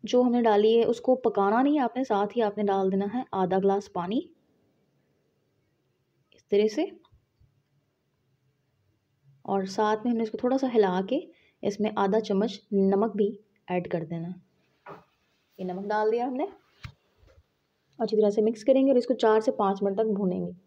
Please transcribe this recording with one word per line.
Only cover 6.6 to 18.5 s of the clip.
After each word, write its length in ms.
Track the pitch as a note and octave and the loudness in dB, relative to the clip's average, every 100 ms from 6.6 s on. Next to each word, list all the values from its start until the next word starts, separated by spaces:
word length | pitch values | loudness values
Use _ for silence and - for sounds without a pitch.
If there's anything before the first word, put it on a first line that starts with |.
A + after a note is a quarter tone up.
| G#3+ | 0
से, 160 | B3+ E4+ - _ _ _ _ _ _ _ _ _ _ _ _ _ _ _ _ _ _ _ _ _ _ _ _ | 0 -6 -6 _ _ _ _ _ _ _ _ _ _ _ _ _ _ _ _ _ _ _ _ _ _ _ _
और 220 | - G3 F#3+ | -4 -4 -4
साथ 360 | F#3+ G#3+ G#3+ | -2 -2 0
में 60 | A#3+ | -2
हमने 120 | A3+ | -2
इसको 140 | A3+ - | -4 -4
थोड़ा 180 | B3 C4 | -2 0
सा 100 | C4 | 0
हिला 320 | A3+ G3 F3+ | 2 2 0
के 180 | F#3+ C4+ - - _ _ | -2 -4 -6 -20 _ _
इसमें 280 | - G3+ G#3 G#3 | -8 -2 -4 0
आधा 240 | G3 G#3+ | 2 2
चम्मच 380 | G#3+ G3 A3+ - _ | 0 -2 -2 -4 _
नमक 420 | G3+ F#3+ G3 A3 G3+ | 0 2 2 0 0
भी 140 | G#3 - _ _ - | -2 -2 _ _ -6
ऐड 180 | F3+ F3 | -6 -4
कर 140 | F3 | -6
देना। 300 | D#3+ E3+ E3 F3+ _ _ _ _ - - _ _ _ _ _ - | -6 -10 -10 -12 _ _ _ _ -20 -20 _ _ _ _ _ -12
ये 60 | |
नमक 220 | F#3 F3+ G3+ | -8 -8 -4
डाल 240 | G#3+ G#3+ | 0 0
दिया 160 | A#3 B3 | 0 -2
हमने। 220 | B3+ F#4+ - _ _ - - _ _ _ _ _ _ _ _ _ - | -4 -6 -8 _ _ -20 -20 _ _ _ _ _ _ _ _ _ -8
अच्छी 180 | - G#3+ | -2 2
तरह 140 | G#3+ | 2
से 120 | G3+ | 2
मिक्स 200 | G#3+ | 0